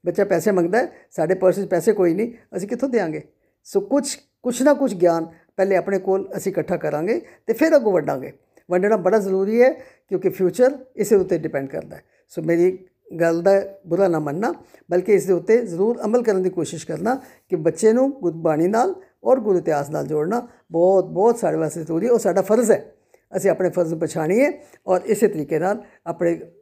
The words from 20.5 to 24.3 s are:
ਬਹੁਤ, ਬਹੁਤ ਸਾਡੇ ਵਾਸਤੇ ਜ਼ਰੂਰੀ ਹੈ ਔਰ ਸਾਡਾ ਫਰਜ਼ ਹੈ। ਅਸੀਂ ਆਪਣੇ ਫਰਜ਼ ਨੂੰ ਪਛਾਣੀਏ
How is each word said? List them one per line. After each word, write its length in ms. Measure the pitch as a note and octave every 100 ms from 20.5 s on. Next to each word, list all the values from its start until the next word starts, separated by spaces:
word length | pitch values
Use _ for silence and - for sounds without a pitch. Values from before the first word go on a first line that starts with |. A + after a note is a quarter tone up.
| _ _
ਬਹੁਤ, 340 | E3 F3+ F#3+ D#3+
ਬਹੁਤ 340 | D#3+ A3+ A#3
ਸਾਡੇ 180 | F3 D#3+
ਵਾਸਤੇ 240 | D#3 E3+
ਜ਼ਰੂਰੀ 240 | D#3+ E3 A3+
ਹੈ 60 |
ਔਰ 80 | A#3+
ਸਾਡਾ 220 | G3 F3
ਫਰਜ਼ 300 | F#3+ G#3+ A3
ਹੈ। 240 | G#3 - _ _ _ _ F#3+
ਅਸੀਂ 120 | F#3
ਆਪਣੇ 200 | E3 F3+
ਫਰਜ਼ 200 | E3+ E3
ਨੂੰ 100 | E3
ਪਛਾਣੀਏ 520 | D#3+ - D#3